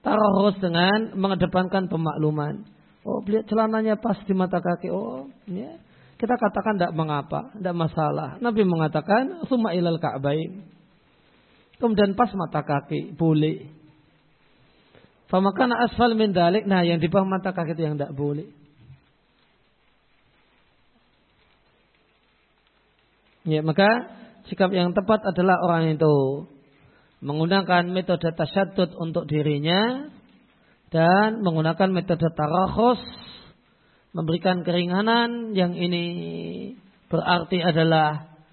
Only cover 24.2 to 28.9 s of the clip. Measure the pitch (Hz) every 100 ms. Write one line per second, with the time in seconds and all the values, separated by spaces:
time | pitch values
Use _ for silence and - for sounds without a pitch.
24.2 | - - - - 185 190 175 180 196 214
25.2 | 208 180 180 180 175 165 160 156 156 147
26.2 | 135 139 170 - _ _ _ _ _ _
27.2 | 135 151 160 196 175 180 175 185 180 175
28.2 | 165 165 160 - 190 - 180